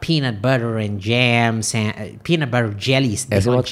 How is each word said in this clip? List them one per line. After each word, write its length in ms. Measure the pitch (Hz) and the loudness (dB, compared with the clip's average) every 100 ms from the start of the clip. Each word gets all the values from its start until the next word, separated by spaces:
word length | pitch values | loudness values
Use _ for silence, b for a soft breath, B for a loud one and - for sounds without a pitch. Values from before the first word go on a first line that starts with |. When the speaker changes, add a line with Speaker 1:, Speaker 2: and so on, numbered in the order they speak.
| - | -2
Speaker 1:
peanut 360 | 156 131 104 | 0 0 -2
butter 320 | 127 131 117 110 | 0 0 0 -2
and 220 | 104 101 | -2 -4
jam 640 | 98 120 123 120 117 113 | 0 2 4 4 2 0
san-, 320 | - 113 104 | -2 -2 -2
uh, 280 | - 104 - | -4 -12 -10
peanut 280 | - 170 131 | -2 0 0
butter 220 | 123 113 | 0 -2
jellies। 480 | 101 131 135 131 98 | -2 0 2 2 -2
They 100 | - | 0
Speaker 2:
ऐसे 160 | 101 110 | 2 2
Speaker 1:
call 60 | 123 | 2
Speaker 2:
बात 100 | - | 2